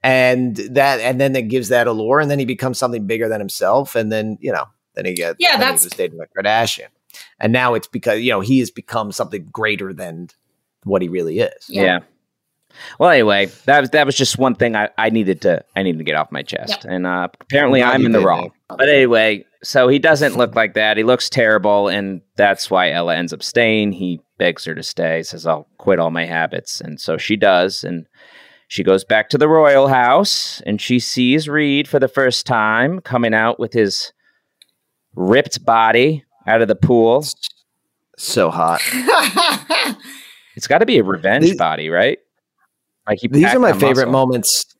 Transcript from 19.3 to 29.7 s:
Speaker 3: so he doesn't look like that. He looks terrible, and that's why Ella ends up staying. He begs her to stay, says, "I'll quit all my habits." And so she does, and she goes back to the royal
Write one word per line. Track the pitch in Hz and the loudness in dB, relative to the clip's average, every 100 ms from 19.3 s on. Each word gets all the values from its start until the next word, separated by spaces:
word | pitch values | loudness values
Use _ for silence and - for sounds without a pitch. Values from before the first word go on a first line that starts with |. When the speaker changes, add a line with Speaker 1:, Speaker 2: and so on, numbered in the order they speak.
| 104 - _ | 0 -8 _
Speaker 3:
so | - 139 127 | -2 2 4
he | 139 | 4
doesn't | 160 151 143 - | 4 2 2 0
look | 117 113 | 0 0
like | 110 | 0
that. | 107 107 107 | 0 0 2
He | |
looks | 113 123 - | 2 0 0
terrible, | - 113 107 101 101 101 | 0 2 2 2 2 2
and | 98 98 92 _ | -2 -6 -10 _
that's | - 101 98 - | 0 2 2 -2
why | 95 87 | 0 0
Ella | 80 87 | 0 -2
ends | 82 87 | -2 -4
up | 80 | -8
staying. | - 117 117 110 104 | -4 0 2 2 0
He | 92 90 82 _ _ | -2 -6 -6 _ _
begs | 95 80 | -2 -2
her | - | -10
to | 80 | -10
stay, | 80 - 82 82 | -10 -6 -4 -4
says, | 80 85 82 | -6 -8 -4
"I'll | 76 - _ | -4 -6 _
quit | - 90 | -2 0
all | 82 | 0
my | 82 | -4
habits." | 85 82 82 - - - | -4 -4 -4 -6 -10 -14
And | 80 76 | -14 -12
so | - 80 | -6 -6
she | - 107 | -4 0
does, | 101 90 92 - | 2 2 0 -4
and | 92 87 80 _ - - - _ _ | -8 -10 -12 _ -20 -20 -20 _ _
she | - | -4
goes | 90 95 | 0 0
back | - 107 - | 2 -2 0
to | 143 | 0
the | 156 | 2
royal | 160 151 | 4 6